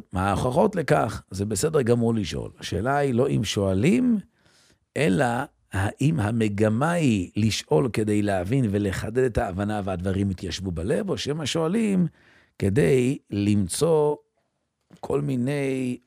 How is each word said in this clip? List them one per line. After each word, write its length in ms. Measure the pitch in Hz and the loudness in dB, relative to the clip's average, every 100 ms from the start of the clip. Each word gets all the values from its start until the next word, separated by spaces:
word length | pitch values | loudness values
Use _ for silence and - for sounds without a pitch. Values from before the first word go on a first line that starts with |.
| - | -6
מה 160 | 92 98 | -2 0
ההוכחות 480 | 95 127 135 214 180 | 0 0 2 2 0
לכך? 460 | 143 151 127 - - | 2 2 2 -4 -10
זה 140 | 95 | -6
בסדר 380 | 104 101 156 156 | -4 0 0 2
גמור 320 | 113 120 117 | 2 2 2
לשאול. 360 | 113 87 71 55 - | 0 -2 -6 -10 -12
השאלה 380 | - 87 117 143 | -6 -4 -2 0
היא 180 | 143 | 2
לא 140 | 117 139 | 2 2
אם 160 | 135 | 2
שואלים, 760 | 104 107 98 95 139 240 254 214 - _ _ _ _ _ _ - | 0 0 0 2 4 4 2 0 -4 _ _ _ _ _ _ -2
אלא 300 | 160 175 123 120 143 _ _ | 0 2 2 0 -4 _ _
האם 480 | 95 98 - 139 160 | -4 -2 0 0 2
המגמה 720 | 104 117 110 101 107 110 156 | 0 0 0 2 2 2 0
היא 400 | 175 143 104 87 - | 2 2 2 0 0
לשאול 520 | 110 - - 151 135 | 0 0 0 0 2
כדי 300 | 113 107 104 | 0 0 0
להבין 420 | 101 95 90 135 117 | 0 -2 0 0 0
ולחדד 540 | 101 101 92 107 117 | 0 -2 -2 -4 0
את 140 | 127 110 | 0 0
ההבנה 420 | 113 90 101 107 | -2 -2 -4 -2
והדברים 460 | 95 90 92 95 101 | -4 -4 -2 0 0
יתיישבו 400 | 90 90 - 92 | -2 -8 -6 -6
בלב, 400 | 82 90 180 202 | -6 -2 -2 -2
או 80 | 123 | -4
שמא 280 | - 156 139 | -4 -6 -4
שואלים 600 | 165 160 214 220 185 170 - _ _ _ - | -2 -2 0 0 0 0 -4 _ _ _ -4
כדי 600 | 101 107 160 131 123 143 - | 0 2 4 4 2 -2 -4
למצוא 840 | 101 101 104 92 - 160 156 147 147 _ _ _ _ _ _ _ - | 0 2 2 0 0 2 4 2 -2 _ _ _ _ _ _ _ -18
כל 200 | - 139 | -4 -2
מיני 800 | 143 127 123 143 135 131 127 123 | -2 -2 -2 -2 -2 -2 -4 -6